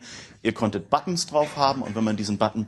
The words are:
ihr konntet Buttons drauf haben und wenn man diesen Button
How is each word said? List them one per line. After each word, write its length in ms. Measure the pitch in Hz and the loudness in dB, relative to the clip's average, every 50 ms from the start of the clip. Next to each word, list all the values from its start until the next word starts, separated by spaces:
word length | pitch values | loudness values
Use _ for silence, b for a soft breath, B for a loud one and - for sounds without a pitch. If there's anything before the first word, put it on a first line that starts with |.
| B B B B B B B B - | B B B B B B B B -4
ihr 100 | 113 107 | -2 0
konntet 360 | - 117 104 - 98 - - | 0 -2 -2 -2 -4 -2 0
Buttons 340 | 139 147 - 190 175 170 - | 0 0 0 -2 -4 -4 -4
drauf 320 | - 147 147 147 147 - | 0 0 0 0 0 2
haben 240 | 143 139 135 135 135 | 2 2 2 2 0
und 140 | 120 - 104 | -4 -4 -2
wenn 80 | 113 110 | 0 0
man 140 | 110 107 | 0 0
diesen 200 | 104 107 104 104 | 0 -2 -2 0
Button 300 | 98 113 107 - 113 107 | 2 2 2 2 -2 -6